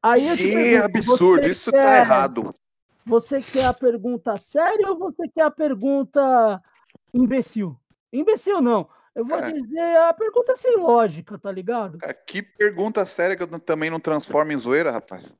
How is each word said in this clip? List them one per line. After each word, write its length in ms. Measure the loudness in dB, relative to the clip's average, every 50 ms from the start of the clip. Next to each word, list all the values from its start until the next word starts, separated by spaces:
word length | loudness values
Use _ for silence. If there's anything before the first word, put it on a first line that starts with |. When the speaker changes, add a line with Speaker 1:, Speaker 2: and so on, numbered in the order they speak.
| 2
Speaker 1:
Aí 240 | 4 4 4 2 2
eu 80 | -2
te 80 | 0 0
Speaker 2:
Que 100 | 0 2
Speaker 1:
pergunto, 440 | 2 2 4 4 4 4 2 -2 -2
Speaker 2:
absurdo, 460 | 0 2 2 4 6 6 6 4 4
Speaker 1:
você 60 | 0
Speaker 2:
isso 220 | -2 -4 -6 0
tá 80 | 2 4
Speaker 1:
quer, 220 | 4 6 6 4
Speaker 2:
errado. 520 | 4 4 4 2 2 0 -4 -6 -8 -8 -12 _ _ _ _ _ _ _ _ _ _
Speaker 1:
você 360 | 0 0 0 0 0 -6 -6
quer 240 | -6 -4 -4 0 0
a 80 | 0 -2
pergunta 640 | 0 0 0 0 0 -4 -6 -6 -6 _ -6 -8
séria 540 | -8 -10 -4 -2 0 0 0 2 0 0 0
ou 80 | -2 -4
você 280 | -6 -8 -8 -8 -10 -8
quer 140 | _ 0 0
a 80 | 0
pergunta 1080 | 0 -2 -2 -2 -2 -2 -2 0 0 0 -2 -2 _ 0 2 4 4 4 4 2 0 -2 _ _ _ _ _ _ _ _ _ _ 0
imbecil? 680 | 0 0 2 2 -2 -4 -4 -6 -6 -6 -6 -8 -12 _ _ _ _ _ _
Imbecil 500 | -8 -4 0 0 0 0 0 -2 0 0
não, 260 | 2 2 2 0 -2 _ _ _ _ _ _
eu 100 | -8 -6
vou 140 | -4 -4 -4
Speaker 2:
É. 120 | -4 -6
Speaker 1:
dizer 460 | -8 -8 -10 -8 -6 -6 -4 2 4 4
a 160 | 4 4 2
pergunta 420 | -2 -4 -2 0 0 0 0 -2 -2
sem 180 | 0 0 0 2
lógica, 640 | 2 4 4 4 4 2 -2 -8 -16 -16 -18 -14
tá 100 | _ -12
ligado? 480 | -12 -10 -8 -6 -6 -6 -6 -8 -12 -14
Speaker 2:
Cara, 140 | -12 -12 -14
que 280 | _ _ -12 -12 -12 -12
pergunta 640 | _ _ _ 0 0 0 -2 -6 -4 -2 -4 -4
séria 300 | -4 -4 -2 -2 -2 -2 -4
que 60 | -6
eu 40 | -10
não, 120 | -10 -14
também 300 | _ -4 -4 -2 -2 -6
não 100 | -6 -6
transformo 520 | -4 -2 -4 -4 -4 -2 -2 -2 0 0
em 60 | -4 -6
zoeira, 340 | -2 0 0 0 0 0
rapaz. 420 | -4 -6 -10 -12 -20 -20 -20 -20 _ _